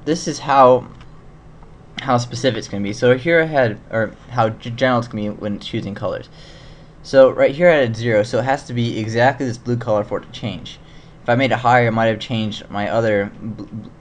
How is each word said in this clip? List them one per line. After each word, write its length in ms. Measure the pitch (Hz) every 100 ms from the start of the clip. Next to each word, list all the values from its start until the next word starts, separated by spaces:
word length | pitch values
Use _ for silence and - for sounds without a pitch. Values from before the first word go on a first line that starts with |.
this 240 | 147 170 -
is 100 | 143
how, 480 | 151 139 127 127 - - - - - - - - - - - -
how 160 | 139 123
specific 420 | 120 117 135 110
it's 100 | -
gonna 160 | 101
be. 80 | 101
So 260 | 104 123 127
here 240 | 165 170
I 40 | 160
had, 340 | 147 120 104 -
or 240 | 110 107 - -
how 220 | 120 110
g-, 200 | 110 123
general 300 | 117 131 120
it's 80 | 117
gonna 240 | 107 104
be 40 | 104
when 220 | 104 98
choosing 380 | - 117 98 101
colors. 320 | 95 - - - - - - - - -
So 260 | - 135 131
right 220 | 90 139
here 160 | 139 175
I 60 |
had 220 | 156 120 113
zero, 260 | 117 107
so 160 | 107 120
it 60 |
has 180 | 127 143 -
to 60 |
be 280 | 120 117 98
exactly 460 | 110 113 127 143 131
this 120 | 117
blue 180 | - 120
color 280 | 120 107
for 140 | 104 104
it 140 | -
to 80 | -
change. 380 | 110 87 - - - - - -
If 60 | -
I 60 |
made 180 | 120 135
it 60 | 113
higher, 280 | 120 123 117
it 40 |
might 160 | 113 113
have 120 | 107
changed 500 | - 113 107 - -
my 180 | 101 104
other 420 | 110 113 104 104 -
bl-, 220 | 110 104
bl-, 240 | 101 113 98 -